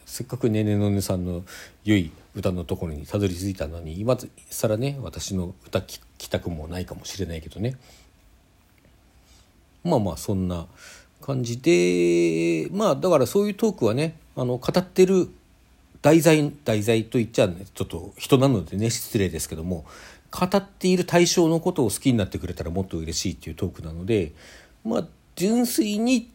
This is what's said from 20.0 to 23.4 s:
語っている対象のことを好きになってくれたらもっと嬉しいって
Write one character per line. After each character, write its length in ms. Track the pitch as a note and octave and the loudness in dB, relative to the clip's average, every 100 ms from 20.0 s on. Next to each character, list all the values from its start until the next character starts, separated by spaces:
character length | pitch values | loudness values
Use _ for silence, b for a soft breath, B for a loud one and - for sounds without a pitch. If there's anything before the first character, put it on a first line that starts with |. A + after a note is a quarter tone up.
| B B _ | B B _
語 140 | - | -4
っ 180 | F#3 G3 | 0 0
て 260 | F#3+ - F#3 | -2 -2 2
い 80 | F#3 | 2
る 80 | |
対 220 | F3 F3 E3+ | 4 4 4
象 220 | F#3+ E3 | 4 4
の 120 | E3 | 2
こ 120 | F3+ | 0
と 120 | F3+ | 0
を 60 | A2 | 0
好 80 | - | 0
き 140 | C3+ | 2
に 60 | A#2 | 2
な 80 | F#2 | 0
っ 20 | |
て 100 | D#2+ | -4
く 80 | E2 | -8
れ 80 | |
た 100 | - | -8
ら 60 | E2+ | -6
も 120 | E2+ | -4
っ 20 | |
と 140 | F#2 E2+ | -4 -6
嬉 200 | D#2+ D#2 | -6 -4
し 120 | F#2+ | -4
い 20 | |
っ 20 | |
て 120 | D#2+ | -6